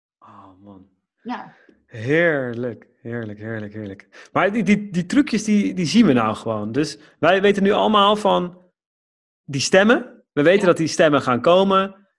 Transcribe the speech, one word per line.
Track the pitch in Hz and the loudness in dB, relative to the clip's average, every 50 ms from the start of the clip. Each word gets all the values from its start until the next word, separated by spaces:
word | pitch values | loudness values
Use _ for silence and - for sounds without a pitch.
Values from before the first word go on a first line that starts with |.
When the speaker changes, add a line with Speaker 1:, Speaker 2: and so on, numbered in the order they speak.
| _ _ _ _ | _ _ _ _
Speaker 1:
Oh, | _ 113 110 104 98 98 92 92 101 | _ -20 -20 -20 -20 -20 -20 _ -20
man. | 101 98 92 92 _ _ _ _ _ _ _ | -20 -20 -20 -20 _ _ _ _ _ _ _
Speaker 2:
Ja. | - 226 240 - - 165 - _ _ _ _ _ _ | -14 -14 -14 -14 -14 -18 -20 _ _ _ _ _ _
Speaker 1:
Heerlijk, | _ - 113 110 131 151 165 175 170 151 139 131 123 117 117 123 123 110 110 - _ _ _ | _ -16 -10 -6 -4 -2 0 0 0 0 -2 -4 -6 -8 -8 -8 -10 -10 -12 -18 _ _ _
heerlijk, | - 117 117 120 113 104 104 104 | -14 -12 -10 -10 -10 -12 -12 -14
heerlijk, | 107 110 113 110 107 104 104 | -12 -12 -10 -10 -12 -12 -14
heerlijk. | 110 107 98 98 104 - _ _ - - _ | -14 -14 -14 -14 -18 -20 _ _ -20 -16 _
Maar | - 151 175 202 | -4 -2 -2 -2
die, | 202 233 185 | -2 -2 0
die, | 185 208 208 208 208 | 2 0 0 0 -4
die | 170 180 170 | -6 -6 -6
trucjes, | 175 - 269 294 - 233 208 - | -2 0 0 0 0 -2 -4 -2
die, | 214 208 208 196 190 190 | 0 0 0 0 -2 -2
die | 180 180 | -4 -4
zien | 135 143 233 233 | 0 4 4 4
we | 170 127 | 4 4
nou | 120 113 107 107 | 2 2 0 -2
gewoon. | - - 113 110 104 104 110 | -4 -6 -6 -6 -6 -6 -4
Dus | 113 139 143 143 - - - _ _ _ | -4 -4 -4 -4 -6 -12 -20 _ _ _
wij | 143 160 190 196 | 2 2 2 4
weten | 190 202 202 202 196 | 4 2 2 2 2
nu | 196 | 0
allemaal | 208 208 190 208 214 208 196 208 214 | 2 2 0 2 2 4 4 4 2
van | 214 208 196 185 180 180 175 - - _ _ _ _ _ _ _ _ _ _ _ _ _ _ _ _ _ | 2 0 0 0 0 -2 -4 -10 -16 _ _ _ _ _ _ _ _ _ _ _ _ _ _ _ _ _
die | - 135 139 | -10 -6 -6
stemmen. | - - - 190 202 220 254 262 247 - - - _ _ | -2 2 2 4 4 4 2 0 -2 -6 -16 -20 _ _
We | - 143 | -4 0
weten | 143 165 190 202 | 2 4 4 4
Speaker 2:
Ja. | 202 175 | 4 2
Speaker 1:
dat | 160 - | 2 2
die | 160 143 | 0 -2
stemmen | - - 170 156 147 131 | 0 2 2 4 4 2
gaan | 113 131 123 120 | 0 0 -2 0
komen. | 123 165 175 185 196 196 190 190 196 196 - _ _ _ _ | 2 2 4 4 4 2 2 0 0 -2 -6 _ _ _ _